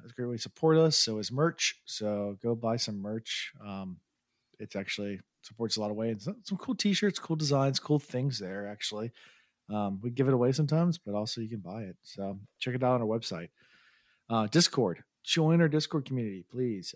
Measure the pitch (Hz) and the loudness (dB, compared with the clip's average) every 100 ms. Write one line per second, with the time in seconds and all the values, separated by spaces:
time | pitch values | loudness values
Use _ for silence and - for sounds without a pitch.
0 | 92 - 123 117 - - 160 160 160 147 | -12 -6 -4 -4 -8 0 6 8 6 6
1 | - 107 98 127 165 - - - - - | 2 0 -2 0 2 2 -2 -4 -8 -4
2 | 107 104 101 95 117 117 113 120 - 101 | -2 0 -2 -2 -2 0 0 0 -2 -4
3 | 101 110 - - - - 104 98 95 87 | -6 -6 -6 -8 -8 -12 -10 -8 -8 -12
4 | _ _ _ _ _ - 104 98 95 - | _ _ _ _ _ -16 -10 -8 -6 -6
5 | 101 98 - _ - 113 113 107 104 107 | -6 -8 -12 _ -20 -8 -4 -2 -2 -2
6 | 113 110 120 220 - 190 - 220 208 185 | -4 -4 -6 -10 -8 -6 -4 -2 0 2
7 | 208 - - 160 147 143 139 131 - 147 | 2 0 -2 -2 2 2 2 0 2 0
8 | - 127 139 113 92 98 101 101 - 107 | 0 -2 -2 -2 -6 -6 -8 -8 -8 -6
9 | 117 - - - _ _ - 104 101 98 | -8 -8 -20 -20 _ _ -6 -2 -2 -2
10 | 120 120 135 131 123 135 147 156 175 165 | -2 0 4 4 4 4 2 4 4 2
11 | 104 104 110 - 110 113 87 107 98 - | -2 -4 -2 -4 -6 -8 -8 -10 -10 -12
12 | - 98 98 98 101 _ - 123 127 123 | -16 -8 -8 -8 -12 _ -4 2 4 4
13 | 110 113 - 85 85 _ _ _ _ _ | 2 0 -2 -8 -10 _ _ _ _ _
14 | _ _ - 113 104 131 - - 104 85 | _ _ -2 0 2 4 4 4 0 -2
15 | - _ - 165 156 170 160 151 - 160 | -10 _ -2 2 4 6 6 4 0 -2
16 | 135 131 110 95 - 123 123 101 85 | -2 -2 -2 -6 -8 -4 -2 -2 -6